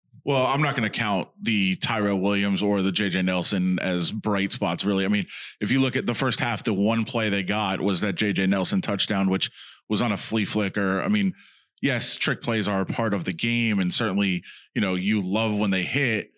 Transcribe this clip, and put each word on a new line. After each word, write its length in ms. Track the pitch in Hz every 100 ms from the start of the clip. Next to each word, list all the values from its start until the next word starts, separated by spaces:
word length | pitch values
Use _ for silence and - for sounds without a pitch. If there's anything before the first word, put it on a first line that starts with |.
| _ -
Well, 220 | - 135 127
I'm 160 | 139
not 140 | 147 131
gonna 140 | 107
count 400 | - 110 95 - -
the 340 | 104 107 95 92
Tyrell 440 | - 113 104 98
Williams 420 | 98 101 101 95
or 200 | 104 101
the 100 | 95
J 180 | 90 101
J 120 | 92
Nelson 560 | 92 90 87 98 92 90
as 320 | 92 87 85
bright 400 | 107 110 98 98
spots, 340 | - 92 87 98
really. 200 | 98 98
I 20 |
mean, 180 | 104 92 - - -
if 120 | 104
you 80 | 135
look 160 | 131 127
at 120 | 101
the 80 | 117
first 240 | 131 -
half, 240 | 127 107
the 100 | -
one 320 | 98 101 113 107
play 240 | 117 110
they 140 | 101
got 380 | 92 104 101 95
was 200 | 101 90
that 140 | 104 87
J 180 | 104
J 140 | 95 95
Nelson 340 | 98 92 101
touchdown, 480 | - 98 - 101 95
which 200 | 92 - - - - -
was 140 | 104
on 100 | 120
a 60 | 98
flea 280 | - 110 98
flicker. 540 | 107 101 107 98 95
I 80 | 95
mean, 240 | 104 98 - - - _ -
yes, 360 | 135 120 - -
trick 260 | - 127
plays 260 | - 113 98
are 140 | 98
a 40 | 95
part 260 | - 113
of 120 | 98 87
the 80 |
game, 460 | 82 117 117 117 101
and 140 | 90
certainly, 480 | - 113 98 101 87 - - -
you 80 | 123
know, 140 | 98 92
you 260 | 98 107
love 340 | 92 104 113 104
when 100 | 104
they 140 | 95
hit, 480 | 87 135 131 107 -